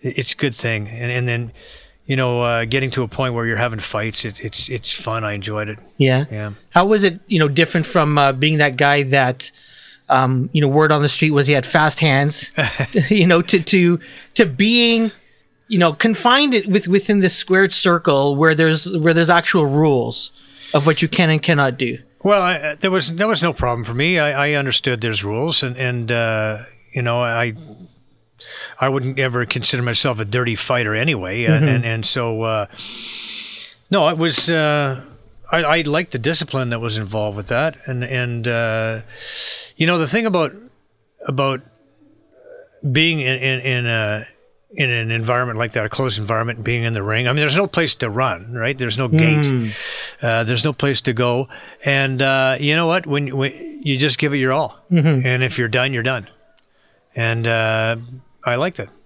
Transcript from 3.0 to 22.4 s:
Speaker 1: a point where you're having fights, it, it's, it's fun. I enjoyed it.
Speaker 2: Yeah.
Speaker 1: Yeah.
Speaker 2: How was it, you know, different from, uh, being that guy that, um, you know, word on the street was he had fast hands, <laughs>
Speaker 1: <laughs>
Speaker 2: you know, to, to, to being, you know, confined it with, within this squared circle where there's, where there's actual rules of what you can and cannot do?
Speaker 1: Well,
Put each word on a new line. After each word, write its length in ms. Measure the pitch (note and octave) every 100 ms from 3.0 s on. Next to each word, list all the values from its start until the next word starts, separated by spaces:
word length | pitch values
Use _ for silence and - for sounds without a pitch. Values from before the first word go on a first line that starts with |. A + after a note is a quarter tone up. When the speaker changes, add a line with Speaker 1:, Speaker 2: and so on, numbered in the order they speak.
Speaker 1:
a 60 | A#2
point 260 | - C3
where 120 | A#2 A2+
you're 100 | A2+
having 220 | A#2+ A2+
fights, 460 | - G#2+ A2 G#2
it, 200 | A2+ G#2
it's, 240 | A2+ - -
it's 240 | B2 -
fun. 300 | - - A2+
I 80 | G#2+
enjoyed 360 | G#2 G2 G#2+ G#2
it. 100 | G#2+ - _
Speaker 2:
Yeah. 280 | C3+ B2+ C#3+
Speaker 1:
Yeah. 220 | G#2+ G#2+ G2+ _
Speaker 2:
How 160 | F3 F#3+
was 180 | G#3+
it, 160 | G3 F3 -
you 100 | F#3+
know, 100 | D3+
different 380 | C#3 D#3+ F3 D3+
from, 320 | F3+ D3+ D3
uh, 140 | C#3
being 260 | C3 D3+ D#3
that 180 | D3 B2+
guy 280 | C#3+ C#3+
that, 460 | C3+ C#3 B2+ B2+ - _ - - - - _
um, 420 | C3 C3 C3 C3
you 80 | D#3
know, 80 | D3
word 240 | C#3+ D#3
on 100 | D3+
the 60 | C#3+
street 220 | - D#3
was 160 | C#3+ C3+
he 60 |
had 100 | C#3+
fast 360 | B2+ E3 D#3 -
hands, 500 | D#3+ C3+ C#3+ D3 - - B2+
<laughs> 220 | - B2+
Speaker 1:
<laughs> 180 | A3+ C#3
Speaker 2:
you 160 | G#3+ F3
know, 140 | F3
to, 200 | F3 -
to, 380 | D#3+ G3 F3 E3+ - - -
to 100 | - G3+
being, 680 | C3 G#3 A#3+ A#3 A#3 A3+ - _ _ _ _ _
you 100 | G#3
know, 160 | E3+
confined 580 | D3 A3+ A3 B3 C4 D4
it 140 | B3 G3+
with, 200 | F#3 -
within 320 | F#3+ G3 G#3
this 140 | F#3
squared 380 | - - F#3+ F#3+
circle 640 | - F#3 E3+ E3 C#3 C#3 C#3
where 180 | D#3+
there's, 440 | D#3 D#3+ D#3 F3 F3+
where 160 | D#3
there's 160 | E3 E3
actual 340 | E3+ E3 F#3
rules 680 | D3 C#3+ D#3 C3+ A#2 A2 - - - - -
of 100 | D3+
what 160 | C#3+ D3+
you 80 | D#3+
can 220 | - E3+
and 100 | D#3
cannot 360 | - D3+ C#3 B2+
do? 200 | B2 B2 - _
Speaker 1:
Well, 200 | G3 G3+